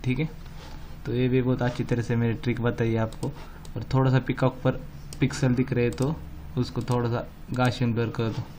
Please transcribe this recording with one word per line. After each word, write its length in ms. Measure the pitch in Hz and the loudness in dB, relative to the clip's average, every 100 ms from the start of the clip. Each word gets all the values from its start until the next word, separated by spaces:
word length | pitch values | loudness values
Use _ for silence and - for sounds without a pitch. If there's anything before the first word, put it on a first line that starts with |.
ठीक 140 | 127 127 | 0 0
है। 100 | 160 - - - - - - - - | -2 -4 -12 -12 -12 -12 -12 -10 -2
तो 80 | |
ये 140 | 120 127 | 2 4
भी 140 | 127 | 4
बहुत 200 | 127 127 | 4 2
अच्छी 220 | 123 123 | 0 0
तरह 180 | 117 120 | 0 0
से 140 | 113 117 | 2 2
मैंने 180 | 117 107 | 2 2
ट्रिक 240 | 127 117 | 0 2
बताई 280 | 120 117 117 | 0 2 2
है 80 | 113 | 2
आपको। 300 | 113 - 120 - - - - - | 0 -2 -6 -6 -12 -12 -10 -8
और 80 | 113 | 0
थोड़ा 160 | 131 131 | 4 6
सा 80 | 131 | 4
पीकॉक 400 | 127 127 131 - | 2 2 2 2
पर 160 | 127 - - - - - | 0 0 -8 -12 -12 -2
पिक्सल 340 | 135 - 131 | 0 2 2
दिख 180 | 123 127 | 2 2
रहे 180 | 120 120 | 2 2
तो 220 | - 131 165 - - - 127 | 2 -2 -2 -8 -12 -6 -2
उसको 240 | 123 - | -2 -2
थोड़ा 260 | 117 123 117 | 0 0 2
सा 140 | 120 - - - | -2 -4 -12 -6
Gaussian 440 | 117 127 - 120 | 2 2 2 0
ब्लर 160 | 113 113 | 2 -2
कर 180 | 107 113 | 0 -2
दो 140 | 110 - | -2 -8